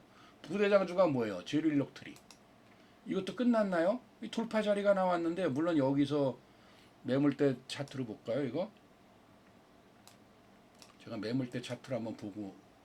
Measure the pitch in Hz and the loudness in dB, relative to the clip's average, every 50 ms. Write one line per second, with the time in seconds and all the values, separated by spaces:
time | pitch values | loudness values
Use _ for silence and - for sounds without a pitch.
0 | - - - - - - - - - - 165 208 208 202 208 196 190 - 175 185 | -16 -20 -20 -20 -20 -20 -20 -18 -12 -6 -2 2 2 6 6 4 4 2 2 2
1 | 185 165 143 127 113 107 98 90 90 - - 147 156 160 151 143 135 - - - | 4 4 4 2 0 -2 -4 -6 -6 -2 -2 0 2 2 2 2 0 -2 -6 -16
2 | - - - - - - - - - - - - - - - - - - - - | -18 -18 -18 -20 -20 -20 -20 -20 -20 -20 -20 -20 -20 -20 -20 -20 -20 -20 -20 -14
3 | - - - 190 190 185 185 - 247 247 233 220 208 196 185 170 165 180 226 254 | -6 -4 -4 -4 -4 -4 -4 0 2 2 4 4 2 2 2 2 2 2 2 0
4 | - - - - 233 214 - - 226 226 - 220 208 208 208 202 202 202 196 190 | -4 -14 -18 -14 -12 -8 -6 -6 -4 -2 0 0 2 2 2 2 4 4 4 4
5 | 185 185 180 170 170 165 170 185 185 160 127 139 160 175 170 151 131 135 139 143 | 4 2 2 2 0 -2 -2 0 0 0 0 0 0 2 2 4 4 4 4 2
6 | 143 131 147 147 139 131 120 - - - - - - - - - - - - - | 2 2 2 2 0 0 -2 -4 -12 -20 -20 -20 -20 -20 -20 -20 -20 -20 -20 -12
7 | - 120 123 139 143 143 135 - 147 139 131 120 - - - - 143 139 - 127 | -4 -2 0 2 4 2 2 4 2 2 2 0 -6 -12 -8 -8 -8 -8 -6 -8
8 | 131 113 101 - - - 113 135 147 123 113 156 190 214 - - - - - - | -8 -8 -8 -10 -6 -4 -4 -2 -2 -2 -2 -4 -6 -6 -8 -18 -20 -20 -20 -20
9 | - - - - - - - - - - - - - - - - - - - - | -20 -20 -20 -20 -20 -20 -20 -20 -20 -20 -20 -20 -20 -20 -20 -20 -20 -20 -20 -20
10 | - - - - - - - - - - - - - - - - - - - - | -20 -20 -20 -20 -20 -20 -20 -20 -20 -20 -20 -20 -20 -20 -20 -20 -20 -20 -20 -20
11 | - 110 113 107 98 107 120 135 127 120 - 123 120 - 123 120 - - 135 113 | -16 -12 -10 -8 -6 -4 -2 -2 -4 -4 -6 -8 -8 -8 -10 -10 -8 -6 -6 -6
12 | 113 113 104 - - 104 92 104 107 98 - - - - - - | -6 -6 -10 -10 -10 -10 -10 -10 -10 -10 -12 -16 -20 -20 -20 -20